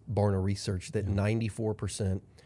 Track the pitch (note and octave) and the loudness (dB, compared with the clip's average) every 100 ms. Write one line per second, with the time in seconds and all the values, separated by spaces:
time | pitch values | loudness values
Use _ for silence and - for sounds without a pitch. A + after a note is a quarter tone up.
0 | - G#2 G#2 F#2+ F#2+ G2 - F#2 - G#2+ | -2 2 4 4 0 -2 -2 -4 -4 -2
1 | G2 G2 G2+ A2+ A2+ G#2+ A2 G#2 G2+ - | 0 2 2 2 0 -2 -2 -2 -4 -2
2 | G2 F#2+ - - | 0 -2 -4 -18